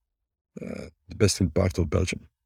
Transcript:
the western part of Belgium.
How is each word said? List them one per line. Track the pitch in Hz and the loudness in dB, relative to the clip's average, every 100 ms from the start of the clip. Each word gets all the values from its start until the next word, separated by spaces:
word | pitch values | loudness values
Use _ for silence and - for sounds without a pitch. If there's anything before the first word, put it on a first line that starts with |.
| _ _ _ _ _ - - - - - - | _ _ _ _ _ -16 -12 -12 -14 -18 -10
the | 87 | 2
western | 101 - 92 | 2 4 0
part | 92 92 - | 2 2 2
of | 80 | 0
Belgium. | 87 87 - - _ | 0 0 -4 -10 _